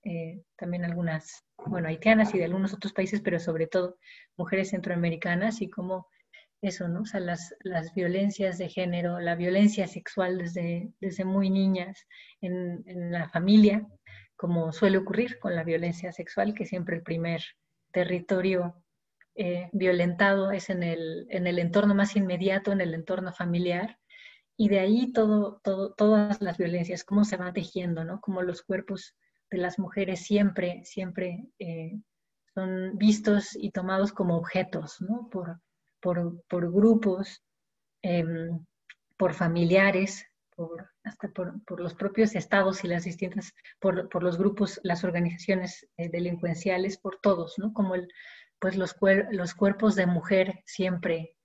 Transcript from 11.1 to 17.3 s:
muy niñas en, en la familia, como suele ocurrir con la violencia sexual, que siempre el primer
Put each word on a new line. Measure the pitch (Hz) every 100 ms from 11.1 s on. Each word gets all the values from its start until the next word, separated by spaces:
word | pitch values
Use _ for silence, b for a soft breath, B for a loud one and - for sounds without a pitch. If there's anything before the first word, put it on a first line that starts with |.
| 175
muy | 190 190 196
niñas | 190 190 185 180 196 _ B B B
en, | 185 180 175 175 -
en | 180 175
la | 170 165
familia, | 165 180 214 208 208 214 - - B B _
como | 175 170 165
suele | 156 202 190
ocurrir | 190 196 240 240
con | 196 175
la |
violencia | 165 165 170 170 180
sexual, | - 170 - 196
que | 214 220
siempre | 180 175 170
el |
primer | 165 165 170